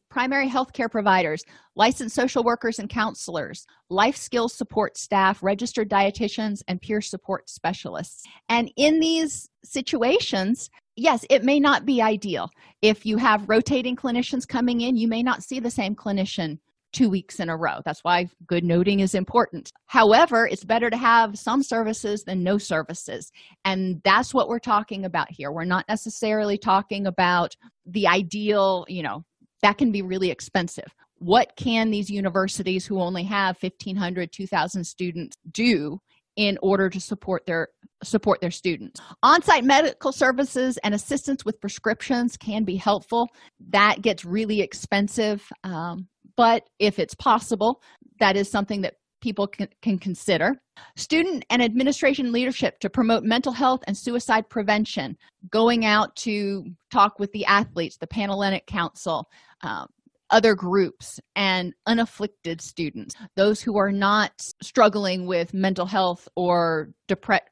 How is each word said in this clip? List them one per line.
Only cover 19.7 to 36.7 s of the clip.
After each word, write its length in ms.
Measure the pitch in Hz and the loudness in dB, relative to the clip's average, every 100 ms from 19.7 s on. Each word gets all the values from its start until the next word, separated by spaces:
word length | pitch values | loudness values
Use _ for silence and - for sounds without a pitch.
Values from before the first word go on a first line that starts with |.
| _ _ | _ _
However, 600 | 254 214 226 330 233 233 | 4 6 8 6 4 2
it's 160 | 196 | -2
better 280 | 190 226 233 | -2 0 0
to 60 | 226 | 0
have 420 | 247 233 220 202 | 4 4 4 -2
some 240 | - 262 | -2 -2
services 600 | 277 226 220 220 208 208 | 0 -2 -2 -4 -4 -6
than 200 | - 190 | -4 -4
no 160 | 180 202 | 0 0
services. 720 | - 160 156 175 - 120 - _ - _ - | 0 -4 -4 -10 -10 -12 -14 _ -20 _ -4
And 340 | 277 185 160 | -2 -2 0
that's 280 | 196 202 254 | 2 4 2
what 160 | 262 - | 0 0
we're 120 | 233 | -2
talking 440 | 247 208 214 196 | 0 0 0 -8
about 280 | 190 165 - | -6 -4 -4
here. 200 | 170 143 | -6 -8
We're 140 | 160 170 | -6 -2
not 200 | 180 - | -2 -2
necessarily 680 | 214 226 - 220 214 208 202 | -6 -6 -6 -2 0 0 -2
talking 480 | 220 190 202 202 196 | 2 0 0 -4 -4
about 480 | 185 180 180 175 - 233 _ - | 0 2 2 -2 -6 -20 _ -10
the 200 | 196 190 | 0 2
ideal, 760 | 180 175 208 208 208 196 185 - | 2 0 -4 0 2 2 0 -4
you 140 | 180 | -8
know, 220 | 147 113 - _ _ _ | -6 -8 -12 _ _ _
that 160 | 208 202 | 2 2
can 120 | 254 | 0
be 120 | 202 | 0
really 260 | 185 185 185 | -4 -2 -2
expensive. 640 | 139 - 190 170 - - _ _ _ | -4 -4 -4 -2 -6 -16 _ _ _
What 380 | 175 226 - - | 2 4 4 -2
can 340 | 254 226 220 | -2 0 2
these 220 | 208 196 | 0 -4
universities 760 | 202 190 185 190 - 185 185 - | -4 -2 0 -2 -2 -4 -4 -4
who 160 | 190 | -2
only 220 | 175 180 | -2 -4
have 340 | 190 208 190 180 | -4 0 0 -2
fifteen 380 | 185 - 202 190 | -8 -8 -8 -4
hundred, 360 | 180 180 175 | -4 -4 -8
two 140 | - 190 | -8 -4
thousand 380 | 180 170 190 | -2 -2 -4
students 520 | 170 - 180 170 160 - 165 | -8 -6 -6 -6 -10 -14 -14
do 500 | - 240 185 147 180 - _ _ - | -2 2 2 0 -8 -14 _ _ -2
in 240 | 208 190 | -2 0
order 280 | 196 | 0